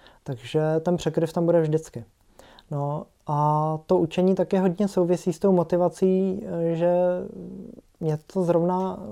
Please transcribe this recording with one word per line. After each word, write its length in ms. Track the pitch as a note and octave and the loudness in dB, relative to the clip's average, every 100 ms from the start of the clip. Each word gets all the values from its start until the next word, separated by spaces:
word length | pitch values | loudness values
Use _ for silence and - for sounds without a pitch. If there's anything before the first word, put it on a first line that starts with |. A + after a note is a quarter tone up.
| - _ | -20 _
takže 380 | - B2 - D#3 D#3 D#3+ | -12 -12 -4 -2 0 0
ten 180 | E3+ F3 | 0 -2
překryv 360 | D#3+ D3+ D#3+ | 0 2 2
tam 120 | F3 E3+ | 2 4
bude 160 | E3+ | 4
vždycky. 440 | D#3 D#3 D#3+ A#2 - _ _ _ - - - | 4 0 -2 -14 -16 _ _ _ -20 -20 -8
No 340 | C#3+ C#3+ D3 - _ - | -6 -4 -6 -10 _ -6
a 520 | D3 D3+ D3+ D#3 D#3 - | 0 2 2 0 -2 0
to 120 | F#3 | 2
učení 380 | E3 - F#3 F#3 | 2 2 2 2
taky 220 | F3 F#3+ | 0 2
hodně 300 | F#3 E3+ G3+ | 2 0 -2
souvisí 460 | F#3+ F3 F3 F#3 | 0 0 0 -2
s 60 | D#3+ | 0
tou 120 | G3 | 2
motivací, 920 | F3+ E3 F3 F3 E3+ F#3+ F#3 F#3+ G3 - | 2 2 2 0 2 2 2 0 -4 -6
eh, 300 | E3+ E3 E3 | -4 -2 0
že 180 | F3 F3 F3+ F3+ - - F3+ G3 - - - - | 2 2 2 -2 -6 -14 -16 -16 -18 -20 -20 -8
mě 200 | D#3+ D3+ - | -4 -4 -4
to 100 | F#3+ | -2
zrovna 560 | F3 E3+ F3 F#3 F#3 F#3+ F#3+ | 2 2 2 0 -4 -6 -10